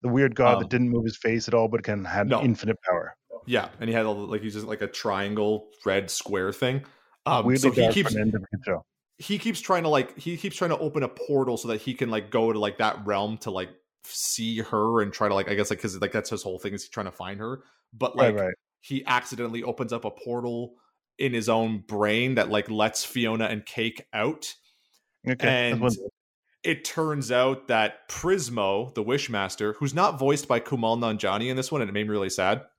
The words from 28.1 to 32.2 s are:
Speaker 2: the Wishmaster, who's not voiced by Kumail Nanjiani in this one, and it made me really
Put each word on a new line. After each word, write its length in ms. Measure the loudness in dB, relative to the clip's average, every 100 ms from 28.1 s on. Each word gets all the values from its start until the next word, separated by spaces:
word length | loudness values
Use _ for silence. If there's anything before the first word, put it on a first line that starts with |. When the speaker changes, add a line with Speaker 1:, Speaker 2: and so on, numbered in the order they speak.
| -6 0 0 0 -2 0 0 -2
Speaker 2:
the 100 | -4
Wishmaster, 720 | 0 -2 0 -2 -2 -2 -4 -2
who's 180 | -2
not 240 | 2 0 2
voiced 300 | 2 2 2
by 120 | 0
Kumail 380 | 0 -2 2 2
Nanjiani 500 | 0 0 0 0 -2
in 80 | -2
this 140 | -2
one, 80 | -2
and 80 | -2
it 40 |
made 120 | -2
me 60 | -2
really 200 | -2